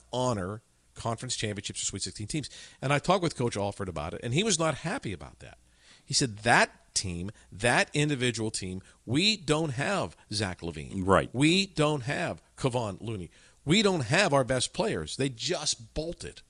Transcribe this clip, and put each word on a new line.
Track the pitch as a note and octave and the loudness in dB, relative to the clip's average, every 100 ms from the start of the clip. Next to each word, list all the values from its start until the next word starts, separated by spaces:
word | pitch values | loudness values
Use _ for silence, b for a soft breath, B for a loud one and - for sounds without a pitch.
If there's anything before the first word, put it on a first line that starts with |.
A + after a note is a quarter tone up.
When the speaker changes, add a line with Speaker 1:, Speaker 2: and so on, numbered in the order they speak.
| - | -6
Speaker 1:
honor | B2 B2+ G#2+ F#2 A2 - _ _ | 0 0 0 -2 -6 -12 _ _
conference | - A#2 A2+ B2+ | -8 -6 -4 -6
championships | - A2 G2+ - G2 | -4 -4 -4 -8 -6
or | - | -6
Sweet | G2 | -6
sixteen | G2 - G#2 | -8 -8 -6
teams. | D#3 A#2+ B B B | -6 -6 B B B
And | C3+ | 0
I | C#3+ | 0
talked | - F#3+ | 4 2
with | E3+ | 2
Coach | - A#2+ G#2 | 0 -2 -2
Alford | G2+ - F#2+ | -4 -4 -6
about | D#2 D#2 | -6 -6
it, | F#2+ | -6
and | A#2+ | -2
he | C#3 | 0
was | A3+ E3 | 2 2
not | D#3+ | 0
happy | D3 E3 B3 A2+ | -2 -6 -6 -6
about | E2+ C#2 - | -10 -12 -18
that. | - - _ b b b | -20 -20 _ b b b
He | b | b
said, | C#3 C3+ G#2 | 0 0 0
"That | A2+ D3 A3+ - _ | 4 6 4 -2 _
team, | - F#2+ F2 F#2+ b b | -6 -4 -6 -8 b b
that | F#2 A#2+ D3 G3+ | -2 2 2 2
individual | D3 D3+ C3+ B2 A2+ G#2+ | 0 0 0 0 0 -4
team, | - F#2 F#2 b b - | -4 -6 -8 b b -2
we | C#3+ G#3 G#3+ | 2 2 2
don't | D3 D3+ E3 | 0 0 0
have | A#2+ C#3+ F#3+ G2 - b | -2 -2 -2 -4 -8 b
Zach | G#2 G2+ F2 | -2 -2 -4
LaVine. | E2+ D#2 C2+ G2 F#2 | -8 -8 -8 -4 6
Speaker 2:
Right. | F2+ - | 6 6
Speaker 1:
We | A#2 D3+ F#3 | 2 4 4
don't | G3 - D3 D3 | 2 0 0 0
have | A#2 E3 D#3 E2+ _ - | -2 -2 -4 -6 _ -4
Kevon | C3+ B2 A2 F#2 | -2 0 -2 -6
Looney. | A2+ G#2+ E2 b b b | -8 -8 -10 b b b
We | - G3+ | 2 4
don't | G3+ F3+ | 6 2
have | A2 E3 G3 | 2 4 6
our | C#3+ | 4
best | B2 B2+ - | 4 0 0
players. | - G#3 G#2+ D#2 - | -2 -2 -2 -4 -2
They | C#3 | -2
just | A2+ B2+ E3+ D3 - A2+ | -2 -4 -2 -2 -4 -6
bolted." | D3+ D#3+ - - - - | -8 -6 -8 -12 -14 -20